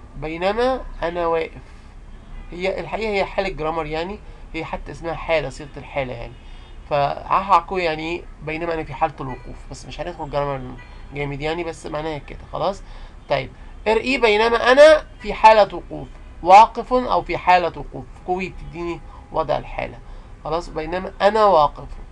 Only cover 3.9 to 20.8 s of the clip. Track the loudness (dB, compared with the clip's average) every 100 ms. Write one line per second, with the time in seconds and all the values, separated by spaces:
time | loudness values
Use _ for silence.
3.9 | -4 -6 -8 -14 -18 -12 -10 -8 -8 -10
4.9 | -10 -8 -6 -2 0 -2 -8 -14 -14 -8
5.9 | -6 -6 -8 -12 -16 -18 -18 -18 -16 -4
6.9 | 0 0 -2 -2 0 4 2 2 -2 -2
7.9 | -2 -4 -6 -10 -14 -8 -6 -4 -4 -6
8.9 | -4 -4 -4 -10 -10 -12 -16 -14 -14 -12
9.9 | -10 -10 -10 -4 -2 -2 -4 -8 -14 -16
10.9 | -18 -12 -6 -6 -4 -4 -4 -6 -8 -8
11.9 | -8 -6 -8 -10 -16 -10 -4 -4 -4 -10
12.9 | -16 -16 -12 -4 -2 -4 -12 -18 -6 0
13.9 | 0 2 2 4 4 2 2 6 10 10
14.9 | 10 2 -12 -10 6 8 10 6 2 -10
15.9 | -12 -12 -16 -18 -2 10 12 12 6 0
16.9 | 2 2 0 0 0 6 6 4 -4 -10
17.9 | -12 -14 -10 -4 -4 -4 -8 -12 -8 -8
18.9 | -8 -10 -18 -8 -4 -2 -2 -4 -8 -8
19.9 | -10 -16 -16 -18 -14 -6 -6 -6 -8